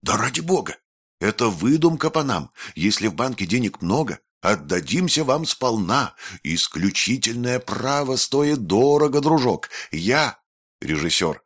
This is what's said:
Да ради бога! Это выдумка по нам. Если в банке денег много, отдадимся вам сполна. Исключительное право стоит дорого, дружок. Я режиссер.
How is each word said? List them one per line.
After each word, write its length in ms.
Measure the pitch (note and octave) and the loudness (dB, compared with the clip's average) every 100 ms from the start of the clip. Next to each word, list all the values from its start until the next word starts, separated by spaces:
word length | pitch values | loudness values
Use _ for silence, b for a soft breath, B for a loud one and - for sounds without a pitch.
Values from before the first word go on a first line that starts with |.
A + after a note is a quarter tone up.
Да 160 | - G#2 | -2 -2
ради 240 | A#2+ - | -2 -4
бога! 360 | E3 F#3 - - _ _ _ _ | 0 0 0 -12 _ _ _ _
Это 280 | F#2+ - A#2 | -2 2 0
выдумка 600 | - G#2+ D#3 E3+ D#3+ D#3 | 2 2 4 4 2 0
по 140 | D#3+ | 0
нам. 280 | C#3+ F2+ C#2 B B - | 0 -2 -4 B B -2
Если 320 | F#2+ - G#2+ | 0 2 -2
в 80 | D2+ | 0
банке 300 | B2+ A#2 F#2 | -4 -2 -2
денег 360 | A#2 A2 - | 0 0 -4
много, 380 | F2 B2 C#3 D#2+ _ _ | 0 0 0 -6 _ _
отдадимся 840 | - G#3 C#3+ F2+ - E3+ F3+ D3 | 0 0 0 -4 0 0 2 0
вам 220 | C#3+ C#3+ D#3+ | 0 0 0
сполна. 720 | - B2+ A2+ F2+ C3+ - B B F2+ | -2 0 0 2 0 0 B B -10
Исключительное 1160 | D2 E2 - D#2 F#2+ - - C3 A2+ A#2+ B2 B2 | -6 -2 -4 0 0 0 -2 0 -2 -2 -2 -2
право 560 | - - B2 C#3+ C3+ B2+ | -4 -4 -2 0 0 -2
стоит 500 | - C3+ D3 D3 F#2 | 0 2 2 0 2
дорого, 520 | G2 C3+ D3 D3+ C#3 | 4 6 6 4 2
дружок. 500 | D3 D#3 B2 E2 - B B | 2 2 2 0 -4 B B
Я 480 | D#2 F2+ C#3+ C#3+ - _ _ _ _ | -4 0 2 0 -4 _ _ _ _
режиссер. 600 | - D#2 D#2+ - E2+ D2+ | -4 -2 0 0 0 -4